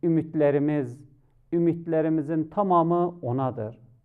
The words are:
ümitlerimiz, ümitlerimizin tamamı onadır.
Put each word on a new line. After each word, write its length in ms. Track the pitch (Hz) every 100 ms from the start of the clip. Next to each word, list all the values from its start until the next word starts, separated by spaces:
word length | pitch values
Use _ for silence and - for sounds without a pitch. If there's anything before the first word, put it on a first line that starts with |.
ümitlerimiz, 960 | 175 165 160 160 147 143 147 151 127 123 - _ _ _ _
ümitlerimizin 920 | 170 170 165 170 160 156 160 143 160
tamamı 720 | 156 208 202 175 165 175 175 175
onadır. 560 | 127 123 131 120 107 113 - _